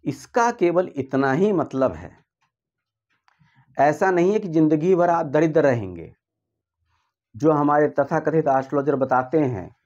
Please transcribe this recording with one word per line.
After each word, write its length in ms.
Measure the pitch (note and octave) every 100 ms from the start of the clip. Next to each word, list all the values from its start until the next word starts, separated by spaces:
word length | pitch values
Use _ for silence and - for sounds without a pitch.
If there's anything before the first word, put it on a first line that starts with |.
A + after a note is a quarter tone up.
इसका 460 | D#3 C3 - A#3+ A#3
केवल 400 | A#3+ F3 E3+ F#3 C#3
इतना 360 | C3 C3+ C#3
ही 200 | C3+ G3+
मतलब 400 | F#3 - C3 C3
है, 320 | E2 F2+ - _ _ _ _ _ _ _ _ _ _ _ _ _ _ _ -
ऐसा 320 | C#3+ D3+ F#3+
नहीं 220 | F3+ F3+
है 60 | G#3
कि 80 | F#3+
जिंदगी 460 | D#3+ D#3 D#3 F3
भर 160 | F3+ F3
आप 160 | E3 D#3+
दरिद्र 360 | D3+ E3 D#3
रहेंगे। 520 | D3 A#2 F#2+ F2 E2 _ _ _ _ _ _ _ _ _ _ _ _ G#2+
जो 160 | D3+
हमारे 360 | D3+ D3 D3 D3
तथाकथित 600 | C#3+ C#3 D#3+ - D#3+ D3+
एस्ट्रोलॉजर 480 | C3+ C3 C#3+ C#3 C#3
बताते 440 | C3 B2+ B2+ D#3+
हैं 360 | C#3 A2 F2 _